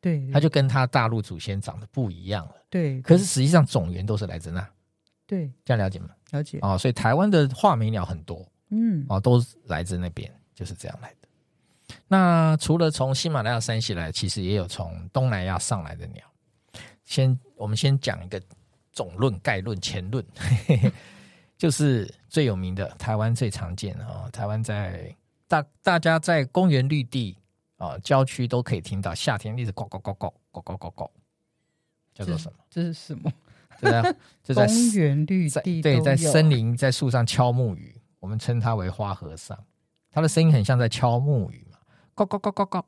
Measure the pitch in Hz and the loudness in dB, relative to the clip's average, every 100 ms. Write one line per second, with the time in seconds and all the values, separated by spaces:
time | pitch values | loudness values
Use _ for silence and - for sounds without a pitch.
0 | 185 156 131 139 156 151 135 123 127 139 | -2 -2 2 4 4 4 2 2 2 2
1 | 113 113 104 85 - 98 - - 107 - | 2 0 -4 -8 -6 -6 -6 -12 -10 -4
2 | 117 85 90 101 78 - _ 185 156 131 | -4 -6 -6 -6 -6 -18 _ -2 -2 -4
3 | 127 170 190 - 135 170 143 - 85 87 | 6 6 6 2 6 6 6 2 -2 -4
4 | 98 104 101 85 80 87 95 _ _ _ | -2 -2 -2 -8 -8 -8 -8 _ _ _
5 | _ _ _ 196 151 127 - 120 95 92 | _ _ _ -6 -6 -10 -2 0 0 -4
6 | 92 _ _ 143 151 - 98 95 131 123 | -14 _ _ -6 -6 -4 -2 0 0 0
7 | 113 135 202 185 143 131 208 139 110 110 | 2 2 4 4 2 2 2 2 0 -2
8 | 87 87 78 82 92 _ _ 214 233 180 | -4 -8 -10 -14 -14 _ _ -2 0 0
9 | 135 98 101 123 120 - - 80 87 90 | -2 0 4 4 2 -8 -8 -6 -4 -6
10 | 90 82 - - _ _ - 92 - - | -6 -8 -14 -16 _ _ -14 -12 -14 -14
11 | - _ _ _ _ _ _ _ _ - | -18 _ _ _ _ _ _ _ _ -20
12 | _ 190 180 170 160 156 - 165 165 151 | _ 4 6 6 4 2 2 2 2 0
13 | 131 131 170 151 110 117 110 113 113 92 | -2 0 -2 -2 0 -2 -2 -2 -2 -4
14 | 82 90 95 95 92 101 90 - 90 85 | -6 -4 -4 -4 -2 -2 -2 -8 -10 -10
15 | 87 131 131 104 90 90 - 107 80 82 | -6 -2 0 0 -2 -4 -4 -6 -6 -12
16 | 82 - _ _ _ _ _ - - _ | -14 -16 _ _ _ _ _ -20 -20 _
17 | _ - 131 127 _ _ 104 110 147 139 | _ 0 2 0 _ _ -6 -2 2 0
18 | 131 95 87 95 - - _ _ _ - | 0 -8 -8 -12 -14 -20 _ _ _ -10
19 | 98 87 131 92 - 104 95 101 - - | -10 -2 -2 0 -2 -4 -4 -6 -6 -8
20 | 92 123 - - - 123 - 131 - - | -6 -6 -8 -8 0 0 4 4 4 0
21 | - - - _ _ _ 170 135 147 123 | -18 -20 -20 _ _ _ -2 2 2 2
22 | 95 - _ - 139 95 92 92 98 - | -2 -10 _ 0 0 0 -4 -6 -8 -8
23 | - 110 110 117 120 - 85 92 101 - | -4 -2 0 0 -2 -4 -10 -8 -8 -10
24 | 110 92 95 - 104 110 110 104 95 90 | -12 -12 -14 -8 -6 -4 -4 -6 -6 -8
25 | 85 - _ _ _ 160 143 _ - 175 | -14 -18 _ _ _ -4 -4 _ 0 0
26 | 170 160 156 165 131 - 185 143 131 151 | 2 0 2 0 0 2 2 4 2 -2
27 | 120 135 110 87 _ _ _ _ 87 - | -2 -4 -6 -8 _ _ _ _ -10 -10
28 | - 135 131 - 120 123 120 92 - 98 | 2 2 2 -2 -2 -2 -2 -4 -4 -6
29 | 98 98 - 110 110 117 117 98 104 95 | -6 -4 -2 -4 -4 -6 -6 -8 -10 -10
30 | 98 98 95 _ _ - - 92 87 - | -10 -8 -10 _ _ -18 -14 -12 -12 -12
31 | - _ _ _ _ _ _ _ _ _ | -14 _ _ _ _ _ _ _ _ _
32 | _ _ 95 80 80 - _ - 170 160 | _ _ -6 -6 -6 -16 _ -6 -4 -6
33 | - 131 151 - _ _ _ - - 117 | -12 -8 -6 -6 _ _ _ -2 2 4
34 | 202 - _ _ _ 135 208 226 240 208 | 2 -2 _ _ _ 2 4 4 2 4
35 | 151 139 151 190 165 - - 170 156 131 | 2 2 0 0 0 -2 -2 0 4 4
36 | 117 135 160 147 156 135 113 120 135 123 | 4 4 4 6 6 4 2 2 2 2
37 | 135 123 117 - 123 123 123 85 69 - | 0 2 2 2 2 4 0 -2 -12 -20
38 | _ _ 95 107 - 120 113 113 92 90 | _ _ -8 -6 -2 -2 0 0 -4 -6
39 | 104 95 80 78 - 101 - _ _ _ | -6 -6 -12 -16 -16 -18 -18 _ _ _
40 | _ - 156 156 165 147 101 127 120 - | _ 0 2 4 6 6 4 2 2 2
41 | 123 120 139 139 90 - - _ _ _ | 0 2 2 0 0 -8 -20 _ _ _
42 | _ - 196 202 208 196 196 185 | _ -4 -2 -2 -4 -4 -2 -2